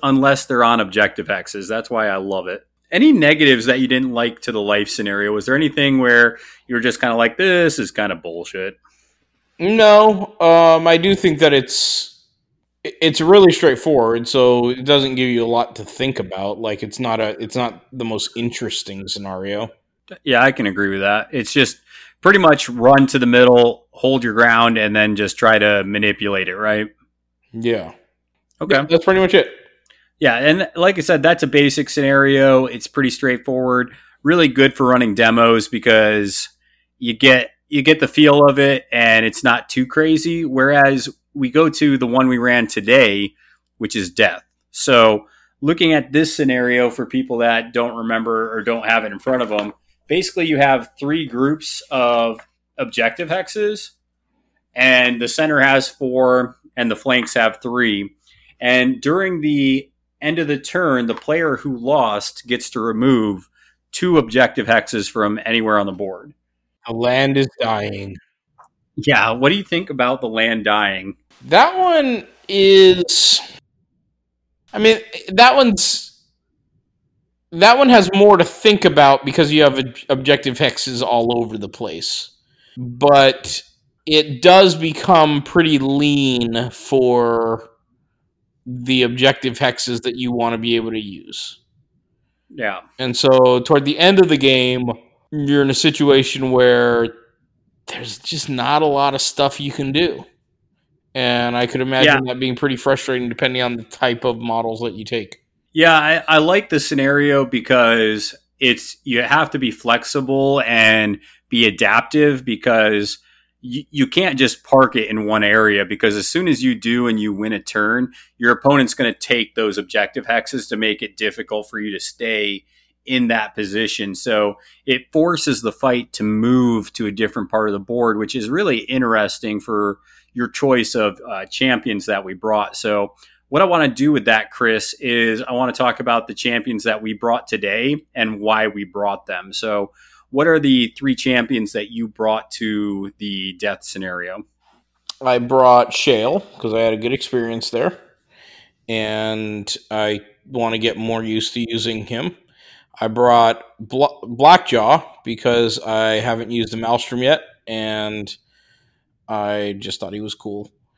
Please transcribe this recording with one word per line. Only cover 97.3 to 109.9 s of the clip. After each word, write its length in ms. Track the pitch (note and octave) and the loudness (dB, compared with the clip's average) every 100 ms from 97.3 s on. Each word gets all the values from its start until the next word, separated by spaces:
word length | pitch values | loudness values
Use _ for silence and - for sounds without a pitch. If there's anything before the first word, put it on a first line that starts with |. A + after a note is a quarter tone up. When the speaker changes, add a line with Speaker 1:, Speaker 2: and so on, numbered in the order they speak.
| _ _ _ _ _ - | _ _ _ _ _ -18
Speaker 2:
there's 300 | - A#2+ - | -16 -14 -14
just 300 | - D3+ - | -10 -8 -6
not 320 | B2+ B2 D3+ | -4 -2 0
a 40 | D3+ | 0
lot 280 | C#3 C#3+ C3+ | 0 -2 -2
of 60 | |
stuff 380 | - - C#3 - | -4 -2 -2 -2
you 120 | C#3 | -8
can 200 | D3 C#3 | -6 -4
do. 340 | D3 E3+ - - _ _ _ _ _ _ _ _ | -2 -2 -4 -16 _ _ _ _ _ _ _ _
And 440 | C3 B2 A#2+ A#2+ A#2+ | -4 -2 -2 -2 -4
I 100 | B2 | -4
could 140 | C3 | -4
imagine 440 | C3 C3 D3 C#3 B2+ | -2 0 2 2 -2
Speaker 1:
Yeah. 80 | |
Speaker 2:
that 60 | B2+ | -6
being 160 | C3 B2 | -6 -4
pretty 220 | C#3+ B2+ | -6 -4
frustrating 500 | C#3 C3 - B2+ B2 | -2 -2 -4 -6 -6
depending 320 | A#2 C3+ B2+ | -4 -4 -2
on 140 | B2 A#2 | -4 -6
the 60 | |
type 400 | A2 - B2+ A#2 | -12 -4 -4 -2
of 140 | B2+ A#2 | -4 -6
models 400 | A#2 A2+ A2+ A2+ | -6 -6 -6 -8
that 120 | A#2 | -10
you 100 | G2 | -10
take. 400 | G#2 A#2 G2 - _ _ _ | -10 -10 -10 -18 _ _ _
Speaker 1:
Yeah, 200 | D#3 E3 D#3 | 2 4 4
I, 260 | D3+ D#3+ D#3 | 2 0 2
I 100 | D#3 | 2
like 300 | D#3 G3+ G3+ | 4 0 0
the 100 | D3+ | -4
scenario 680 | - C#3 C3+ C#3+ C#3+ C#3 B2+ | -2 -2 0 2 2 2 0
because 880 | B2 A#2 B2+ A#2 A2+ A2 G#2+ - - _ - | -4 2 4 4 4 0 -2 -8 -14 _ -2
it's, 380 | B2+ B2 - - | 0 0 -4 -12
you 180 | C3+ A#2+ | -6 -4
have 280 | A#2 D3 C#3+ | 0 0 0
to 80 | C#3+ | -4
be 120 | B2 | -6
flexible 920 | - A#2 | -4 0